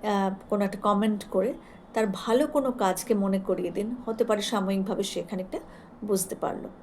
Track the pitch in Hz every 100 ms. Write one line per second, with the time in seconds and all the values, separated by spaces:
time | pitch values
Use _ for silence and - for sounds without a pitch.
0 | 214 202 196 196 - 208 202 196 208 202
1 | 220 208 - 185 202 - - - - 233
2 | 214 185 - 240 294 285 262 247 196 185
3 | - 214 196 190 190 180 180 175 214 247
4 | - 226 226 208 202 214 190 196 196 -
5 | 190 - 175 196 185 - - - - -
6 | 208 196 - - 156 - - -